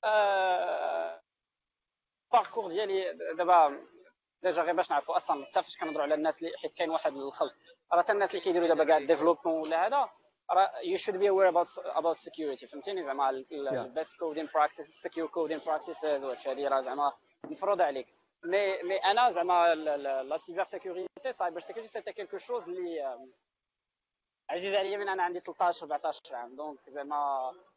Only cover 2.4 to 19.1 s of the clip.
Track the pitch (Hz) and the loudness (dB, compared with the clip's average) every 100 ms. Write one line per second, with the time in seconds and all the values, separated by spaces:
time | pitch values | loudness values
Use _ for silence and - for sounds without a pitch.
2.4 | 196 - 196 165 208 190 185 165 165 165 | 2 -4 -4 -2 -2 -2 -2 -6 -8 -2
3.4 | 175 180 151 143 - - _ _ _ _ | 6 8 8 4 -14 -20 _ _ _ _
4.4 | 185 160 165 170 175 147 - 165 - 147 | 0 0 2 0 2 0 0 -2 0 -4
5.4 | 135 147 - - 165 151 143 151 160 - | 0 -2 -2 -8 -6 -2 0 2 0 -2
6.4 | 165 - 156 - 165 160 156 139 139 - | -6 -6 -10 -4 0 0 0 -4 -8 -4
7.4 | 151 - _ _ _ 175 175 202 190 196 | -4 -4 _ _ _ 2 4 2 2 0
8.4 | 190 175 170 156 151 156 139 156 156 165 | 0 2 4 4 6 6 6 4 4 2
9.4 | 175 160 156 165 196 277 240 _ _ _ | 2 -2 0 0 2 2 0 _ _ _
10.4 | - 180 190 127 170 180 - 185 202 190 | 0 4 4 0 -4 -2 -2 2 2 6
11.4 | 190 170 170 - - 156 160 156 - - | 6 4 0 -4 -4 -2 0 -2 -8 -8
12.4 | 151 131 123 147 165 196 143 139 135 135 | -6 -6 -12 -12 -8 -6 -4 -2 0 -2
13.4 | 131 151 139 131 120 131 160 - 165 151 | -6 -8 -4 -4 -4 -6 -8 -6 -6 -6
14.4 | 151 156 147 - 147 - 175 - 160 170 | -4 2 2 0 -18 -12 -10 -6 -6 -4
15.4 | 156 156 160 156 156 165 156 143 135 120 | -4 -4 -4 -4 -6 -6 -2 -2 -2 -6
16.4 | 139 131 139 135 131 135 143 - _ _ | -6 -4 0 0 -2 -2 -2 -2 _ _
17.4 | - 302 196 196 165 135 123 _ _ _ | -14 -4 -2 2 2 0 -8 _ _ _
18.4 | 170 196 196 190 175 190 185 | -2 0 0 -2 -2 0 2